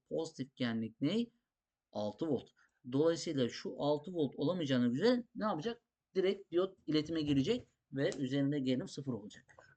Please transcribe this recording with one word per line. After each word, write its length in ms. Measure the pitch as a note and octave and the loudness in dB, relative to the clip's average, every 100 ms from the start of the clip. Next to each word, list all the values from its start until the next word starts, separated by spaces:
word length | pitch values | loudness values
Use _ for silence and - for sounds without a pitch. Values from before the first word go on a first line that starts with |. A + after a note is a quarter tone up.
| _ | _
pozitif 460 | D3+ D#3+ - C3 - | -6 -6 -8 -12 -4
genlik 460 | B2 A2+ A2+ - | -2 -2 -4 -2
ne? 240 | C#3 G#3+ A#3+ _ _ _ _ _ _ | 0 0 -2 _ _ _ _ _ _
Altı 360 | G#2 G#2 - E3 | -4 -4 -2 -2
volt. 220 | C3 - _ _ _ B2 | -2 -2 _ _ _ -2
Dolayısıyla 580 | C3+ D#3+ E3 F3 C#3+ A#2+ | 2 4 2 -2 0 0
şu 260 | - G3 - | -2 -8 -4
altı 340 | D3 D3+ E3+ | 0 0 -2
volt 240 | F3+ C#3 - | -2 -2 0
olamayacağına 520 | C#3+ F#3 D3 B2+ B2 | 0 0 2 2 2
göre 360 | B2 G#3+ B3 A#3+ - | 4 2 2 -2 -4
ne 100 | G#3 | -2
yapacak? 360 | E3+ A3 A#3 _ _ _ F#3 | -2 -4 -8 _ _ _ 0
Direkt 360 | F#3 G3+ - | 0 0 -2
diyot 260 | E3+ F#3+ - - | 0 0 -4 -2
iletime 340 | D3+ D3+ E3 | 0 0 -2
girecek 460 | D3 C#3 C#3 A#3+ - _ _ | 2 4 4 0 -4 _ _
ve 200 | C3+ D#3 G3+ | -2 -2 0
üzerinde 420 | C3 C#3 C#3 D3 | -2 0 0 0
gerilim 280 | C3 B2+ F#3+ | 0 0 -2
sıfır 260 | - C3+ | -8 -6
olacak. 320 | A2+ G#2 - - - - | -6 -8 -18 -20 -20 -20